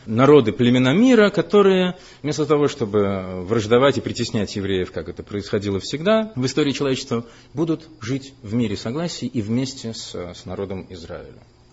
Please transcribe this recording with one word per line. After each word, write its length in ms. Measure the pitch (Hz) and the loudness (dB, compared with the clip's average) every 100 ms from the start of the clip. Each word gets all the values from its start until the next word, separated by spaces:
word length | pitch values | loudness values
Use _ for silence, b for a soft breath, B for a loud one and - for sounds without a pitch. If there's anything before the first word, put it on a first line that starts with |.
| B | B
народы, 460 | 110 135 147 110 | 2 8 8 6
племена 420 | - 120 127 131 | 2 4 4 4
мира, 340 | 160 254 240 208 | 4 6 6 4
которые 680 | 185 160 208 196 185 180 175 B B | 2 2 4 6 4 0 -4 B B
вместо 240 | 143 147 143 | -6 -2 0
того, 200 | 151 143 | 2 2
чтобы 760 | - 107 104 101 98 92 92 | 0 -2 2 2 0 -6 -8
враждовать 560 | 90 113 104 120 139 127 | -2 -2 2 4 4 2
и 20 | |
притеснять 560 | - 113 117 113 98 110 | -4 -6 -4 -4 -4 -4
евреев, 340 | 98 95 87 | -2 -2 -4
как 200 | - 80 | -8 -10
это 120 | 87 | -12
происходило 580 | - 104 92 110 98 98 | -10 -8 -4 -4 -2 -4
всегда 520 | - 143 170 220 220 | -6 -6 0 0 0
в 120 | 170 131 | -4 -2
истории 240 | - 147 | 0 0
человечества, 560 | 131 143 131 - 117 120 B B | 0 -2 -2 -4 -6 -6 B B
будут 340 | 131 165 156 - - | -6 -4 -4 -8 -16
жить 320 | 110 135 - - | -8 -8 -8 -18
в 120 | 104 | -6
мире 200 | 113 113 | -2 -2
согласия 520 | 98 117 139 170 - 120 | -4 -6 -6 -6 -6 -8
и 160 | 127 | -6
вместе 500 | 101 117 131 - 113 | -4 -2 -4 -8 -12
с, 220 | 110 - | -12 -12
с 320 | 92 87 87 95 | -12 -12 -12 -12
народом 400 | 92 98 95 87 | -8 -8 -8 -12
Израиля. 540 | 92 82 82 69 64 - _ _ | -16 -14 -16 -16 -20 -20 _ _